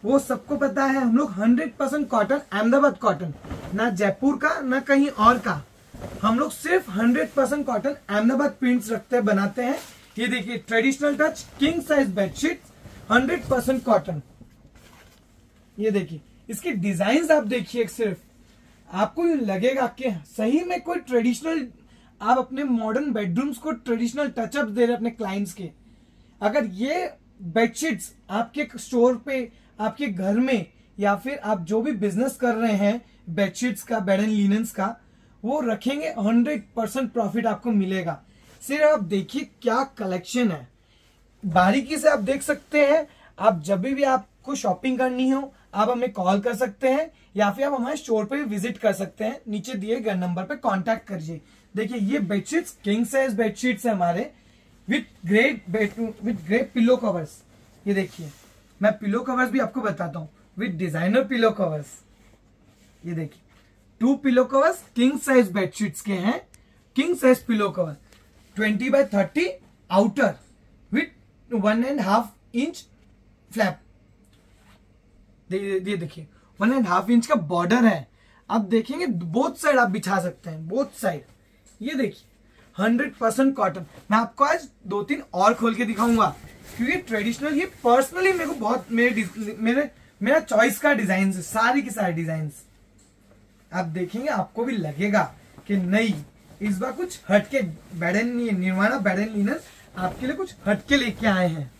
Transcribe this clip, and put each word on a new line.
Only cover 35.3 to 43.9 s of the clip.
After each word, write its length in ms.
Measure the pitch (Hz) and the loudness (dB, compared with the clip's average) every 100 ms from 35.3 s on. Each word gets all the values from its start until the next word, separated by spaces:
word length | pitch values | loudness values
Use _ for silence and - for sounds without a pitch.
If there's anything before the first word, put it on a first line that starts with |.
| _ | _
वो 160 | 208 294 | -4 -2
रखेंगे, 480 | 247 214 240 285 311 | -2 -2 -2 -2 -4
hundred 540 | - 208 233 240 302 - - | -2 2 4 4 0 -6 -6
percent 360 | 220 262 262 | -4 -2 -4
profit 320 | 240 202 208 226 | -2 -2 0 -2
आपको 260 | 208 240 | -2 0
मिलेगा। 500 | 214 185 190 170 147 _ - - - | 2 2 -2 -4 -8 _ -20 -20 -20
सिर्फ 200 | - 285 | -6 2
आप 200 | 302 302 180 | 4 4 2
देखिए 440 | 196 180 269 - _ | -2 -2 -8 -8 _
क्या 220 | 240 233 269 - | -2 0 -2 -4
collection 540 | 190 185 175 247 240 | -4 -4 -4 0 0
है, 160 | 156 127 _ _ _ _ _ _ _ | 0 -10 _ _ _ _ _ _ _
बारीकी 540 | 202 170 180 254 262 302 | -2 4 4 4 0 2
से 120 | 302 | 4
आप 100 | 294 | 4
देख 200 | 196 277 | 0 -2
सकते 420 | - 285 - 294 285 | 0 -4 0 2 4
हैं। 220 | 311 294 _ - - | 4 0 _ -20 0
आप 240 | 202 185 | 2 2
जब 180 | 151 196 | 0 -2
भी 200 | 226 | 0